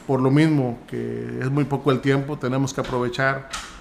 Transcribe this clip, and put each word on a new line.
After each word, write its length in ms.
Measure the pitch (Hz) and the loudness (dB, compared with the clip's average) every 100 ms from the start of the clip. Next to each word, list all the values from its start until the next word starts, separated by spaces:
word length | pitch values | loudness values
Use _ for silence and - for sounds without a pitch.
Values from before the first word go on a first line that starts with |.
| - | -2
por 140 | 131 | 2
lo 100 | 131 | 4
mismo 480 | 143 160 147 123 117 - | 6 6 4 0 -4 -8
que 540 | 120 117 117 120 123 | -6 -6 -6 -6 -4
es 100 | 131 | -2
muy 140 | 143 | 0
poco 260 | 143 139 147 | 0 0 2
el 100 | 123 | 2
tiempo, 380 | 139 139 139 151 | 2 2 0 -4
tenemos 340 | 123 135 135 | -2 0 -2
que 80 | 135 | -2
aprovechar 680 | 127 127 123 123 135 139 - - - - | -4 -2 -2 0 0 0 -6 -12 -12 -18